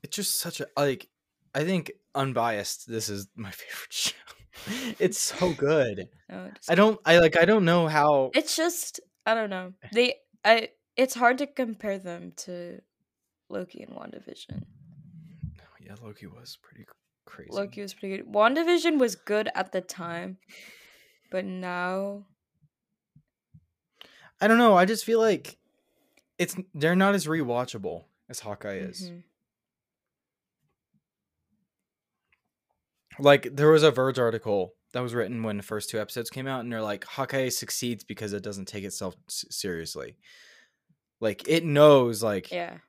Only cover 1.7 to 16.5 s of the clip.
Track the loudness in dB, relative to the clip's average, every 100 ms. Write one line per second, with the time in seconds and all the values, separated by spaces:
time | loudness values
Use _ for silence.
1.7 | -2 -4 -16 _ -4 -2 0 -2 -2 -6
2.7 | -10 -8 -8 -6 -8 -10 -14 -16 -14 -16
3.7 | -16 -12 -6 -6 -6 -20 -20 -20 -18 -10
4.7 | -8 -8 -2 -2 -2 -6 -2 -2 0 0
5.7 | 2 0 -4 -12 _ _ -16 -16 -16 0
6.7 | 4 4 2 6 8 8 6 4 6 4
7.7 | 4 4 4 4 4 4 0 0 -2 -2
8.7 | -2 -10 -12 _ _ -2 -2 -2 -8 -10
9.7 | -18 -4 0 0 0 _ _ 4 4 2
10.7 | _ _ -2 0 4 2 2 -4 -4 -6
11.7 | -6 -6 -6 -8 -12 -14 -16 -14 -14 -14
12.7 | -16 _ _ _ _ _ _ _ -10 -10
13.7 | -14 -18 -16 -16 -16 -18 -20 -14 -14 -14
14.7 | -20 -20 -20 -20 -20 -20 -14 -14 -14 -20
15.7 | _ -20 -18 -18 -18 -20 -20 -20